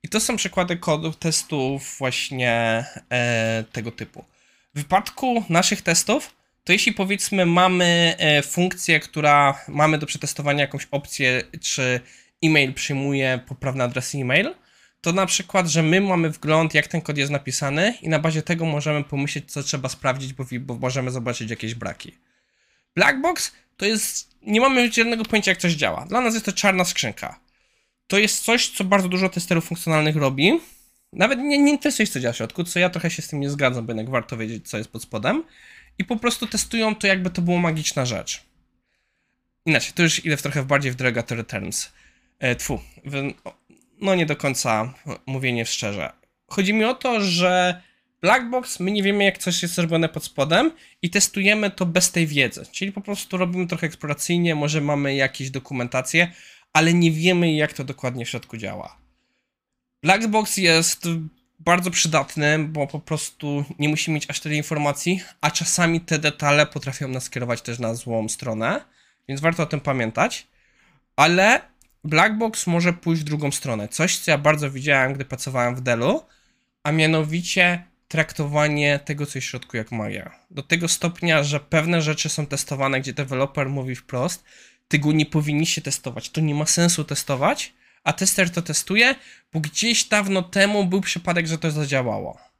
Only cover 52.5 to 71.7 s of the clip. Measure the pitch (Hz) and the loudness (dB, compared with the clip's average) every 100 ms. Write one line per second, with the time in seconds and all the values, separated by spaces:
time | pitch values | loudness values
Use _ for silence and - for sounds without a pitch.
52.5 | - - - 196 196 202 202 - 185 180 | -2 -14 -8 -8 -8 -8 -8 -6 -2 -2
53.5 | 180 175 165 160 - 151 143 - 175 175 | -2 -4 -4 -6 -6 -8 -6 0 2 2
54.5 | 156 147 151 143 147 143 139 135 - 135 | 2 0 0 0 0 0 0 -2 -2 -8
55.5 | 131 - 131 123 127 127 165 175 - - | -10 -8 -6 -2 -4 0 2 2 -4 -20
56.5 | - _ 156 160 175 165 156 170 175 170 | -20 _ 4 6 6 4 4 2 4 2
57.5 | 151 151 - 135 135 131 123 117 120 - | 2 0 -4 -10 -6 -6 -6 -8 -10 -10
58.5 | 113 101 98 - - _ _ _ _ _ | -12 -10 -10 -14 -18 _ _ _ _ _
59.5 | _ _ _ _ _ 156 202 226 214 214 | _ _ _ _ _ 2 2 4 0 0
60.5 | - 175 165 165 - 170 165 156 _ _ | 0 4 4 2 -2 -4 -4 -6 _ _
61.5 | _ - 175 180 170 165 156 143 - 147 | _ 2 2 2 0 2 2 0 0 2
62.5 | 156 151 156 139 151 - 156 - _ 147 | 2 0 -4 -4 -6 -6 -6 -6 _ -4
63.5 | 143 139 - 151 156 - 156 - 139 156 | -4 -4 -2 0 0 -2 -2 -4 -8 -4
64.5 | 151 147 151 147 139 175 185 - _ 151 | -4 -2 0 0 0 0 -2 -4 _ -2
65.5 | - 170 - 170 165 170 156 151 147 147 | 0 -2 2 2 2 0 -2 -2 0 2
66.5 | 147 147 147 139 131 139 127 - 127 120 | 4 2 0 -8 -8 -6 -8 -8 -6 -4
67.5 | 117 - 120 113 117 123 113 110 - 131 | -4 -6 -6 -4 -6 -4 -4 -4 -6 -6
68.5 | 110 113 240 - _ _ _ - 139 165 | -2 -2 -2 -6 _ _ _ -10 -6 -4
69.5 | 170 151 147 147 131 113 - 220 - - | -4 -4 -2 -2 -2 -2 -2 -2 -4 -14
70.5 | _ _ _ _ _ _ - 156 175 202 | _ _ _ _ _ _ 2 4 6 6
71.5 | 254 - | 4 0